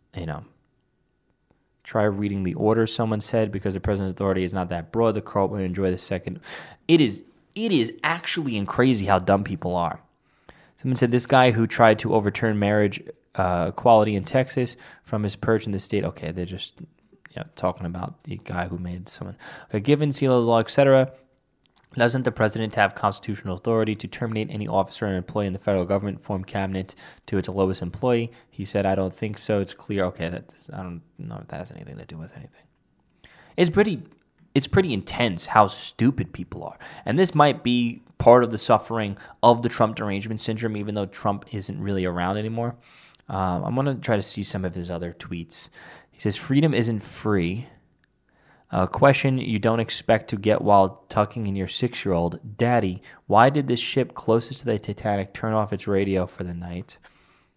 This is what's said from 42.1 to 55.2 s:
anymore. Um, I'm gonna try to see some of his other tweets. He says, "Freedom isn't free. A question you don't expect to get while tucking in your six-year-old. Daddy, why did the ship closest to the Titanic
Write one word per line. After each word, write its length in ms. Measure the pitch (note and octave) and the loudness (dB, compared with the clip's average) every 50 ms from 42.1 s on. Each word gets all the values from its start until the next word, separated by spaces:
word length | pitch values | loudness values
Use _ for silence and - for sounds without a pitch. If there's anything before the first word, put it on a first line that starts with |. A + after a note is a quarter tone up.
| E2+ F2 F2 F2+ G2 G#2+ | -2 -2 -2 -2 -2 -2
anymore. 380 | G#2+ A2 A2+ A#2 A#2 A#2+ A#2+ - _ _ - - - - _ _ _ - | -4 -6 -4 -4 -4 -6 -6 -10 _ _ -20 -20 -20 -20 _ _ _ -8
Um, 360 | - F#2+ F#2 F#2 F2+ - - | -6 -2 -2 -2 -2 -2 -4
I'm 100 | - A#2 | -2 -2
gonna 220 | C3 C3+ C#3+ C3+ | -2 0 -2 -2
try 200 | A2+ - - A2+ | -4 -2 -2 -2
to 60 | G2+ F#2 | -2 -2
see 220 | - - G#2 G2 | -4 -6 -8 -8
some 200 | - - G2+ F#2 | -6 -6 -6 -6
of 100 | F2+ E2+ | -6 -6
his 160 | F#2 F2 F2 | -8 -8 -8
other 220 | F2 E2+ F2 E2+ E2 | -8 -8 -8 -8 -10
tweets. 560 | - - - F2+ E2+ E2 - - - - - _ - - - - - - _ | -12 -12 -12 -10 -10 -10 -12 -12 -14 -16 -16 _ -20 -20 -20 -20 -20 -20 _
He 100 | _ - | _ -6
says, 180 | - G#2+ G2 - | -4 -4 -4 -4
"Freedom 340 | - - C3+ C#3+ D#3 D#3+ C3 | -2 0 2 4 4 4 4
isn't 280 | A#2 A#2 A2+ A2+ G#2 - | 2 0 0 -2 -4 -6
free. 640 | - - - - A2 G#2 F#2+ E2+ E2+ F#2+ A2+ B2+ - - _ _ _ _ _ _ _ _ _ _ _ _ _ _ _ _ _ _ _ - | -8 -12 -6 -2 0 2 2 2 0 -2 -4 -8 -12 -16 _ _ _ _ _ _ _ _ _ _ _ _ _ _ _ _ _ _ _ -2
A 140 | G2+ F#2 - | -2 -2 -2
question 480 | - - - C#3 - - - C#3 C3 | 0 4 4 4 4 4 2 0 0
you 220 | B2+ A#2+ - A2+ G#2 | 0 -2 -2 -2 0
don't 220 | G#2+ A#2 A2+ A2+ | 0 2 2 0
expect 500 | A2 - - - - - A2+ G#2+ - - | 0 -2 -4 -4 2 2 2 2 2 -2
to 60 | - G2 | -6 -2
get 240 | G2 G#2+ G#2+ - - | 2 2 2 2 4
while 420 | G#2 G2+ G2 G2 F#2+ F#2+ - _ - | 6 6 6 6 4 2 -6 _ -4
tucking 360 | - A2 G#2 G2+ - A#2+ A2 | 0 0 0 0 -2 -6 -6
in 80 | G2+ G2 | -4 -4
your 140 | G2 F#2+ F2 | -4 -4 -6
six-year-old. 880 | - - B2+ A#2 - - - G2+ F#2 E2+ E2+ E2+ E2 - - A2 G#2 | -4 -4 -4 -4 -4 -4 -2 0 0 2 0 0 -2 -6 -12 -10 -4
Daddy, 460 | - A#2+ A#2+ B2 A#2+ G#2 F#2+ F2+ G2+ - - - - _ | -2 0 2 2 2 2 0 -2 -6 -10 -18 -20 -14 _
why 240 | - G2+ G#2+ A#2+ C3+ | 2 6 6 6 6
did 160 | C#3+ D3+ C3+ | 6 2 0
the 100 | C3 B2 | 0 -2
ship 380 | A#2 - - - C3+ B2 - - | -2 -2 -2 0 0 -2 -2 -4
closest 460 | - - - A2+ A#2 A#2 - C3+ - | -6 0 2 2 2 2 -2 -10 -10
to 40 | - | -6
the 140 | A#2 A2 G2+ | -4 -4 -4
Titanic 560 | - - G2+ - - G#2+ G#2 G2+ | -4 -8 -8 -6 -4 -2 -2 -2